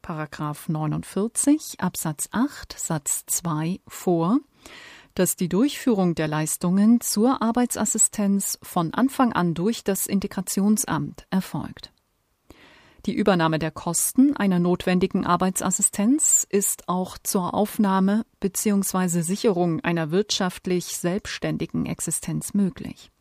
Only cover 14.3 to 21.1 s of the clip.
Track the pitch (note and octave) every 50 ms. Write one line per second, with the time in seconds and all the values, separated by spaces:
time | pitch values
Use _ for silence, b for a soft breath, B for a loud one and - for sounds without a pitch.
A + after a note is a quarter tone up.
14.3 | C4+ - G3+ G3 F#3 F3 F3 F3 F3+ F3+ - F#3+ F3+ F#3 F#3 F#3 - F#3+ - -
15.3 | F3 F3 F#3+ F#3+ F#3+ - - F#3+ F#3 - - - - - G3+ A3 C4+ D#4 - -
16.3 | - - - _ - G3+ G3+ - - - - - F3+ F3+ F#3 - - - _ -
17.3 | - G#3 F3+ F3 - - G#3 G#3+ - - G#3+ G3 F#3+ F#3+ F#3+ F#3+ G3+ A3 A3+ _
18.3 | _ _ - G3 - - - A3 G3+ G3 F#3+ - - F#3 F#3 F3+ E3+ F3 E3 D#3+
19.3 | F#3+ G#3 - A#3+ F#3+ F3 F3+ F3 D#3+ D3+ - E3+ E3+ E3+ D#3+ D3 D#3 F#3+ G#3+ _
20.3 | - - G3 F3+ - - _ F#3+ F3+ F3+ F3 - - - - F3